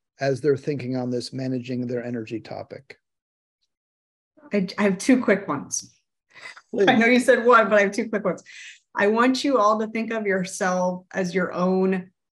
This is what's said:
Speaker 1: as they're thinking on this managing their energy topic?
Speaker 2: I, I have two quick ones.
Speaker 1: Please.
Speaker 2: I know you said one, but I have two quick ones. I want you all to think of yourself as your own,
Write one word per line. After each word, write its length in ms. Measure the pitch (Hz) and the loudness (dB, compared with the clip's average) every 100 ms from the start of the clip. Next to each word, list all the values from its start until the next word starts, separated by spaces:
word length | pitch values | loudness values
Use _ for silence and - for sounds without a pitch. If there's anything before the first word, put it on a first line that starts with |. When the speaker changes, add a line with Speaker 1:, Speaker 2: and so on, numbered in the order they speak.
| _ - | _ -6
Speaker 1:
as 200 | 135 131 | -2 0
they're 160 | 151 135 | 0 0
thinking 400 | - 143 123 131 | -2 -6 -4 -4
on 140 | 123 | -4
this 220 | 123 120 | -4 -6
managing 540 | 131 131 131 120 123 123 | -8 -6 -6 -6 -6 -4
their 180 | 123 | -6
energy 360 | 120 120 110 117 | -6 -8 -8 -10
topic? 580 | - 104 101 - - - _ _ _ _ _ _ _ _ _ _ _ _ _ _ - | -10 -12 -12 -16 -18 -20 _ _ _ _ _ _ _ _ _ _ _ _ _ _ -6
Speaker 2:
I, 160 | 208 185 - | -4 -2 0
I 40 | |
have 160 | 202 185 | 0 0
two 240 | - 254 | 2 2
quick 260 | - 196 - | 4 0 -2
ones. 440 | 139 - - - _ _ _ _ - - - - | -8 -6 -10 -12 _ _ _ _ -20 -20 -20 -8
Speaker 1:
Please. 180 | 240 196 | 0 2
Speaker 2:
I 60 | |
know 120 | 220 226 | 4 4
you 140 | 247 | 4
said 240 | - 240 | 4 4
one, 240 | 233 233 214 | 6 6 6
but 100 | 208 | 4
I 40 | |
have 100 | 196 | 2
two 160 | 202 220 | 0 -4
quick 160 | 208 | -2
ones. 180 | 190 165 - - - - _ - | -2 -4 -8 -20 -20 -20 _ -2
I 120 | 202 | 2
want 360 | 220 247 262 | 4 2 2
you 140 | 285 254 | 2 4
all 220 | 208 220 | 4 2
to 80 | 220 | -2
think 240 | 220 220 | -4 -4
of 140 | 226 208 | -4 -2
yourself 800 | 190 180 - 190 185 180 180 - | -2 -2 -4 -2 0 -2 -4 -8
as 220 | 190 180 | -6 -4
your 180 | 180 180 | -2 -4
own, 580 | - 180 185 190 190 180 _ _ | -2 0 2 0 -2 -6 _ _